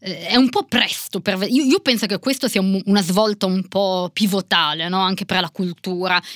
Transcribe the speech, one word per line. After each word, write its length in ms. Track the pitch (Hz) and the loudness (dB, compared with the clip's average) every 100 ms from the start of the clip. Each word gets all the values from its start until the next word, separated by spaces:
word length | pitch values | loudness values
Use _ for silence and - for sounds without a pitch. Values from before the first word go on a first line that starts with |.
Eh, 260 | - 160 - | -10 -10 0
è 80 | 233 | 4
un 140 | 262 | 4
po' 160 | 415 - | 2 0
presto 560 | 233 165 - - 190 | 0 0 -4 -8 -4
per 160 | 185 185 | -4 -2
ve-, 80 | - | 0
io, 180 | 254 | 2
io 160 | 269 359 | 4 2
penso 280 | 269 233 214 | 2 0 -2
che 120 | 202 | -2
questo 300 | 262 269 247 | -2 -2 0
sia 100 | 202 | 0
un, 220 | 190 190 196 | 0 0 2
una 160 | 202 | 2
svolta 440 | 175 185 220 208 190 | 4 2 2 2 0
un 220 | 185 185 | 0 -2
po' 400 | 190 196 185 180 | -2 0 -2 -4
pivotale, 800 | - 208 190 - 175 151 151 170 | -2 0 0 0 2 2 -2 -2
no? 100 | 190 | 0
Anche 240 | 185 190 | 0 -2
per 160 | 196 185 | -2 -2
la 100 | 175 | -2
cultura 720 | - 180 170 - 180 185 180 - | -4 -6 -6 -8 -4 0 -2 -2